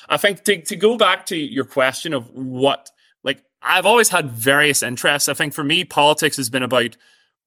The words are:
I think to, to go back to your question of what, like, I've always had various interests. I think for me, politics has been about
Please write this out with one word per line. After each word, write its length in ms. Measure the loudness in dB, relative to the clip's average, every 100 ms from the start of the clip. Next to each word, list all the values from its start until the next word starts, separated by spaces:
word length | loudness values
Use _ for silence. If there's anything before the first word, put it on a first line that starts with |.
| -4
I 80 | 0
think 280 | 0 -2
to, 160 | -2 -4
to 140 | -4 0
go 200 | 0 2
back 300 | 2 0 -4
to 100 | -6
your 300 | -6 -6 -4
question 480 | 0 0 0 -6
of 140 | -8 -8
what, 600 | -14 -10 0 0 0 -8 _ _ _
like, 220 | -8 -8 _ _
I've 240 | -2 0 4
always 220 | 4 4
had 220 | 2 -2
various 520 | -2 2 4 4 2
interests. 460 | -2 -2 0 0 0
I 60 |
think 200 | -2 -4
for 80 | -4
me, 220 | -2 -2
politics 520 | -2 2 4 4 0 -2
has 120 | -4
been 140 | -2
about 320 | 0 0 0 -4 _ _ _ _